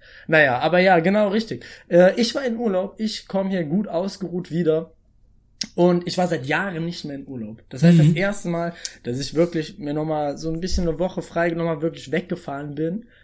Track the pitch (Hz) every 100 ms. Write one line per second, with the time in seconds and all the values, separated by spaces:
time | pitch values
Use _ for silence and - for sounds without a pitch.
0 | - - - 156 143 123 156 180 190 175
1 | 170 208 208 214 - - - - - 170
2 | 180 196 233 285 262 226 233 185 196 -
3 | 220 - - 190 190 190 151 185 - 165
4 | 196 - 170 175 160 160 156 156 165 _
5 | _ _ _ _ _ - - - 180 175
6 | 175 - 175 160 131 156 196 160 170 175
7 | 147 139 139 127 107 117 _ 131 165 170
8 | 151 170 196 208 180 170 170 - - -
9 | 120 127 135 143 175 165 151 - 147 151
10 | 156 151 147 139 160 160 180 - 170 156
11 | 180 180 - 170 175 165 170 156 165 147
12 | - 156 175 170 - 139 147 143 160 208
13 | - _